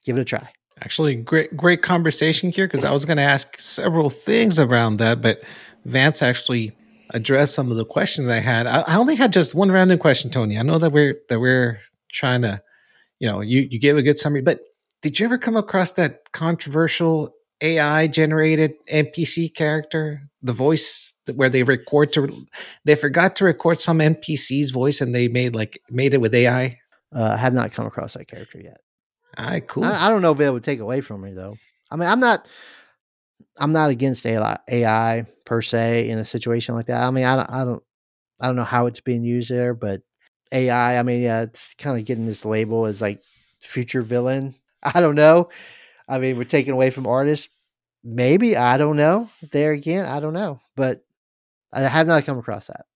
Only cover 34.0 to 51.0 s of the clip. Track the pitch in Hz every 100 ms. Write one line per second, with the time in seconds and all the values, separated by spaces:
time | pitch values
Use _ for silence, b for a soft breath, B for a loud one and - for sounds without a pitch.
34 | 135 123 113 113 107 107 - 123 113 110
35 | 113 113 117 _ - 117 113 117 113 117
36 | 113 113 110 120 120 117 117 117 113 120
37 | 123 131 127 131 - 127 131 117 _ _
38 | _ _ _ _ 127 123 117 123 120 120
39 | - 120 117 120 117 123 123 117 107 98
40 | _ _ _ _ _ 131 127 120 120 123
41 | 123 120 123 113 113 - - - 147 123
42 | 107 120 113 104 107 110 110 113 110 101
43 | 107 104 b b b b - - 120 131
44 | 113 123 123 135 135 131 _ _ - 175
45 | 170 147 151 165 170 B B B B B
46 | B 131 131 123 123 151 131 131 131 127
47 | 127 123 143 147 - _ _ _ _ _
48 | 120 117 123 170 233 185 123 127 147 151
49 | 151 190 226 _ 151 147 151 151 143 175
50 | 175 139 151 165 202 135 _ - 135 120